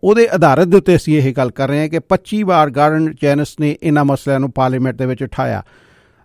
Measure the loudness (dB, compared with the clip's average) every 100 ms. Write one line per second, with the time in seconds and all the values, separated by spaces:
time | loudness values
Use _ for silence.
0 | 0 2 2 4 2 4 4 4 4 0
1 | 2 0 0 -2 -4 -4 -4 -2 -2 -6
2 | -2 -4 -2 -4 0 2 2 2 0 2
3 | -2 -2 0 0 -2 -4 -4 -2 0 0
4 | 2 -2 -2 -2 -2 -2 -2 0 -4 -4
5 | -6 -6 -8 -6 -4 -6 -10 _ _ _
6 | _ _